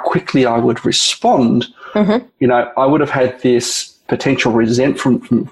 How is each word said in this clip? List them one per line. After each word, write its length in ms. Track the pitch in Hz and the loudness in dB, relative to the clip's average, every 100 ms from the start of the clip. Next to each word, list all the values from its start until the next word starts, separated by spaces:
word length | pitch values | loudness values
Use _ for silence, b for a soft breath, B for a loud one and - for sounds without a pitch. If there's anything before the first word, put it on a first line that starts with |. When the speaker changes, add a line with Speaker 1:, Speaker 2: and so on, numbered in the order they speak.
Speaker 1:
quickly 420 | - 175 - 139 123 | -4 -4 -2 0 0
I 120 | 117 | 0
would 260 | 120 113 - | 0 -2 -2
respond, 840 | - - - 240 160 117 120 - B B | -2 -4 -2 0 2 2 0 -2 B B
Speaker 2:
Mm-hmm. 320 | 208 202 226 247 _ | -2 0 0 -4 _
Speaker 1:
you 80 | 123 | 0
know, 220 | 123 - 120 | 2 0 0
I 80 | 135 | 0
would 140 | 151 | 2
have 80 | 139 | 0
had 300 | 139 127 - | 0 -2 0
this 560 | 131 120 - - - _ - | 0 0 0 -6 -10 _ -6
potential 440 | 120 139 131 127 | -4 -2 0 0
resentment 480 | 113 113 120 139 - | 0 2 2 0 0
from, 200 | 135 120 | 0 0
from 280 | - 117 - | 0 -2 0